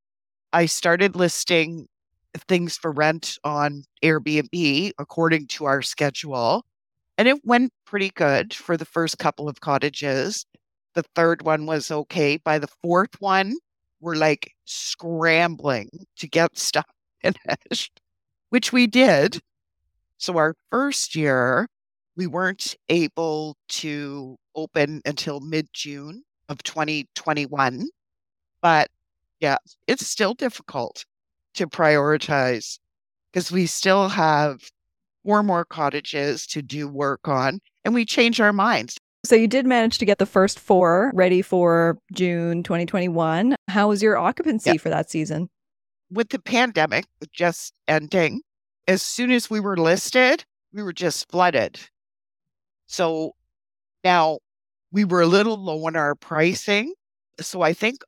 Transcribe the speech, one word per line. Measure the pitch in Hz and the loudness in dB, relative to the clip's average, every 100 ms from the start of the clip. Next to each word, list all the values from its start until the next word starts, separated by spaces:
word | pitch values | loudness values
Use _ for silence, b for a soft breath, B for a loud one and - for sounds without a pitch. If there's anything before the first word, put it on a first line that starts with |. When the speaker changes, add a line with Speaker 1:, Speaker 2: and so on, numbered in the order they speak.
| _ _ _ _ _ | _ _ _ _ _
Speaker 1:
I | 165 165 | 2 2
started | - 175 175 196 180 | 0 0 2 2 2
listing | 175 - - 170 156 170 - _ _ _ _ 165 - | 0 0 0 0 0 -6 -16 _ _ _ _ -12 -2
things | 180 170 - | 0 0 -6
for | 165 | -4
rent | 143 151 160 - - | 0 0 0 -6 -8
on | 147 147 147 143 - _ | -6 -2 -2 -4 -14 _
Airbnb | 160 156 123 151 127 175 156 139 196 - | 0 0 0 -2 -2 -2 0 0 -2 -6
according | 139 - 165 160 139 | -8 -2 0 0 -2
to | - 147 | -6 -2
our | 135 | -2
schedule. | 123 - 147 - 151 127 117 196 - _ _ _ _ - | -2 -2 -2 -4 -8 -2 0 0 -4 _ _ _ _ 0
And | 233 | 2
it | 285 | 2
went | 220 240 254 - _ | 2 2 2 -4 _
pretty | 202 190 | -4 -4
good | - 151 139 220 | 0 2 2 0
for | - - 165 | -6 -4 -4
the | 156 | -4
first | 170 165 - | -4 -4 -2
couple | 160 - 147 | -4 -4 -8
of | 135 | -8
cottages. | - 139 147 - 143 135 156 220 - _ _ _ _ 170 | -2 -2 -2 -4 -4 -2 -4 -6 -12 _ _ _ _ -8
The | 156 - | -4 0
third | 165 160 | 2 2
one | 156 156 156 | 0 -2 -2
was | 156 - | -4 -4
okay. | 151 151 175 143 156 | -6 -4 0 0 0
By | 160 151 | 0 -2
the | 143 _ | -2 _
fourth | 170 175 214 - | 0 0 0 -4
one, | 196 190 196 294 - _ _ _ | 0 0 0 -6 -12 _ _ _
we're, | 165 156 | -6 0
like, | 156 147 - _ - | 2 0 -6 _ -16
scrambling | - - - 170 165 165 165 170 160 143 120 - 165 - - | -12 -10 -10 -8 0 2 4 2 -2 -4 -4 -6 -16 -20 -18
to | 156 | -2
get | 165 165 - | 2 2 0
stuff | - 151 - _ _ | -4 -4 -4 _ _
<laughs> | _ | _
finished, | - - - - - 240 - _ _ _ _ _ _ | -4 -4 -4 -8 -6 -8 -8 _ _ _ _ _ _
which | 240 - | -2 0
we | 254 240 | 2 4
did. | 247 254 151 170 170 - _ _ _ _ _ _ - | 6 6 6 2 -2 -14 _ _ _ _ _ _ -10
So | - 170 | -4 0
our | 156 160 _ | 0 0 _
first | 233 285 262 - 156 | -2 -2 -2 -6 -2
year, | 151 131 123 127 233 _ _ _ _ 165 | 0 2 2 0 -2 _ _ _ _ -10
we | 180 | -6
weren't | 160 185 196 - - - | -4 -4 -4 -10 -8 -2
able | 170 151 - 165 156 156 147 - | 0 0 -2 -4 -4 -6 -12 -12
to | - 156 147 143 143 131 127 _ 156 | -10 -8 -8 -10 -12 -16 -20 _ -10
open | 156 160 143 151 - | -4 0 0 -2 -8
until | 143 - 143 | -6 -6 -8
mid-June | 143 156 147 - 151 143 147 208 _ _ - | -6 -6 -6 -10 -12 -12 -16 -18 _ _ -14
of | 143 | -12
twenty | - 160 151 151 131 - | -8 -6 -4 -4 -8 -10
twenty-one. | - 151 139 143 131 123 269 - _ _ _ _ _ _ | -6 -4 -4 -2 -2 -2 -8 -12 _ _ _ _ _ _
But | 175 156 - _ _ _ _ _ | 2 4 2 _ _ _ _ _
yeah, | 147 139 - _ - | -2 -2 -4 _ -4
it's | 262 - | -4 -4
still | - - | -2 -2
difficult | 247 254 - - 143 110 - - _ _ _ _ | -2 -6 -8 -10 -8 -8 -10 -20 _ _ _ _
to | - 170 | -8 -6
prioritize | - 156 147 143 151 - 143 127 117 - - _ _ _ _ _ | 2 4 4 4 0 0 0 0 -2 -6 -14 _ _ _ _ _
'cause | 185 170 | -6 -2
we | 180 170 | 0 0
still | - 190 196 196 | 0 2 2 2
have | 196 160 147 147 127 - _ _ _ _ _ | 2 2 2 0 -4 -16 _ _ _ _ _
four | 202 208 | 0 2
more | 208 175 | 2 0
cottages | 170 165 143 143 - 147 143 123 - | -2 -4 -2 -2 -6 -4 -2 -4 -6
to | 151 | -10
do | 131 143 143 | -8 -8 -8
work | 139 143 135 - | -4 -4 -4 -2
on, | 135 135 196 - _ 208 | 0 0 -4 -10 _ -2
and | |
we | 240 | 0
change | 220 - 233 233 | 0 2 2 4
our | 208 | 2
minds. | 202 214 160 107 - _ _ - | 4 2 0 -4 -12 _ _ 4
Speaker 2:
So | 226 | 4
you | 220 | 6
did | 254 254 | 2 2
manage | 247 226 - | 2 2 0
to | 208 | 2
get | 202 | 2
the | 190 | 2
first | 190 196 - | 4 2 2
four | - 190 175 175 254 | 2 4 6 4 2
ready | 185 180 185 | 4 4 4
for | 196 185 175 170 170 170 - | 2 2 4 4 2 0 -6
June | 180 180 170 170 170 | -4 -2 0 -2 -2
twenty | 170 170 170 | -2 -4 -2
twenty-one. | 196 180 165 160 160 240 277 - | -2 -2 0 0 2 0 0 0
How | 196 208 | 2 2
was | 208 | 4
your | 214 202 | 2 2
occupancy | 170 - 311 220 - | 0 -2 -2 0 0
Speaker 1:
Yeah. | 160 | 0
Speaker 2:
for | 165 | 0
that | 156 160 | -4 -4
season? | 160 156 156 175 _ _ _ _ _ _ | -4 -4 -4 -8 _ _ _ _ _ _
Speaker 1:
With | 190 226 | -6 -4
the | 269 | -6
pandemic | - 240 247 190 156 127 - - - | -2 0 2 2 0 0 -4 -12 -14
just | - 175 170 - - - | -2 -2 -2 -10 -8 -2
ending, | 156 151 190 156 240 - _ _ _ - | -2 0 0 0 -2 -12 _ _ _ -2
as | 190 | 0
soon | - - 247 | -2 -4 0
as | 247 - | 0 0
we | 214 | -4
were | 202 180 | -2 0
listed, | 165 185 - 254 254 320 - _ _ | 2 2 0 2 4 2 -4 _ _
we | 202 | -12
were | 202 | -12
just | 165 175 - - | -4 -4 -4 -4
flooded. | 175 180 139 98 - - _ _ _ _ _ _ _ _ _ _ | 2 2 2 -2 -6 -20 _ _ _ _ _ _ _ _ _ _
So | - 170 160 160 - _ _ _ _ _ _ | -2 -2 -2 -6 -10 _ _ _ _ _ _
now | 185 175 160 151 _ _ _ _ _ | 2 4 4 0 _ _ _ _ _
we | 190 202 | 0 2
were | 175 | 4
a | 165 | 6
little | 196 220 214 | 6 4 -2
low | 190 156 160 | -6 -6 -4
on | 160 | -2
our | 147 147 | -2 -4
pricing. | - 156 170 180 - 208 269 381 _ _ _ - | -4 0 0 0 0 0 -2 -8 _ _ _ -16
So | - 190 | -10 -2
I | 160 | 0
think | 170 220 269 | 0 -4 -4